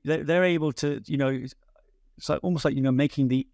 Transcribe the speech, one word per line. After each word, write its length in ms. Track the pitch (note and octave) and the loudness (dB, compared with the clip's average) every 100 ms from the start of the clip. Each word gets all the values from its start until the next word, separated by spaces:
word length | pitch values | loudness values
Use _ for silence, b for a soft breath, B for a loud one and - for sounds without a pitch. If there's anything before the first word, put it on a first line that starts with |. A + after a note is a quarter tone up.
they, 180 | C#3 D#3 | -2 -2
they're 220 | C#3+ F3 | 0 2
able 280 | F3+ E3 D3+ | 2 2 -2
to, 280 | - D3 C#3+ - | -2 -4 -4 -4
you 100 | C#3 | -2
know, 120 | C3+ | 0
it's, 260 | C3+ B2+ - _ _ _ _ _ - | -2 -8 -16 _ _ _ _ _ -12
it's 100 | - | -4
like, 120 | - | -2
almost 220 | F3+ F3 | 0 0
like, 100 | D3+ | 0
you 80 | C3+ | 0
know, 100 | C3 | 2
making 360 | C3 C#3+ - B2+ | 2 2 2 2
the 180 | C3 - | 0 -2